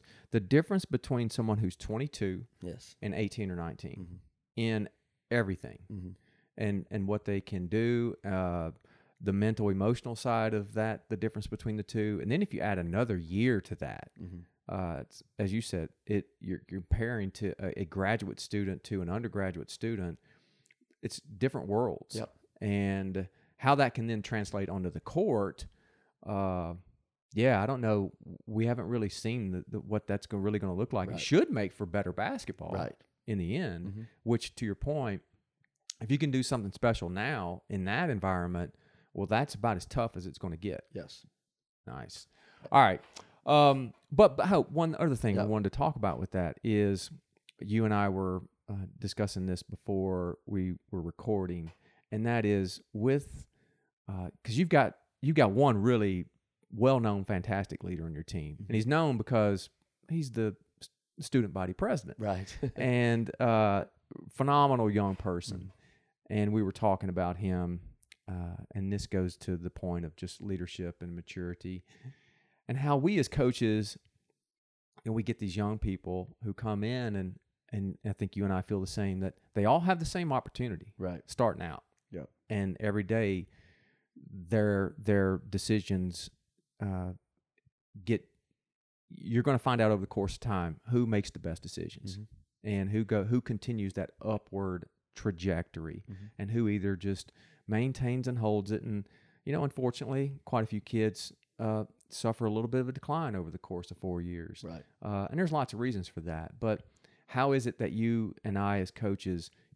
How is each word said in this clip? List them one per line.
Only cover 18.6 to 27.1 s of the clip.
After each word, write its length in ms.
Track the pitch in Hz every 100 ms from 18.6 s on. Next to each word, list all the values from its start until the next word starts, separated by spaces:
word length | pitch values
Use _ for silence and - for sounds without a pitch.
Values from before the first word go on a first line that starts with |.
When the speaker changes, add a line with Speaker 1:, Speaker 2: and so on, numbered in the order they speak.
| 98 92
Speaker 1:
to 180 | - 98
an 60 | 85
undergraduate 600 | 101 117 104 95 85 -
student. 480 | - 113 110 90 80 _ _ _ _ _ _ _ _
It's 180 | - -
different 480 | - 101 131 139 98
worlds. 480 | 107 120 - - 110
Speaker 2:
Yep. 140 | 113 _ _ _
Speaker 1:
And 680 | 104 101 98 98 95 95 92 _ _ _
how 180 | 131 143
that 180 | 131
can 120 | 127 113
then 140 | 110
translate 460 | - 110 101 104 95
onto 220 | 95 90
the 100 | -
court, 640 | - 160 208 113 98 - - _ _ _ _ _ -
uh, 480 | 101 95 90 85 87 - _ _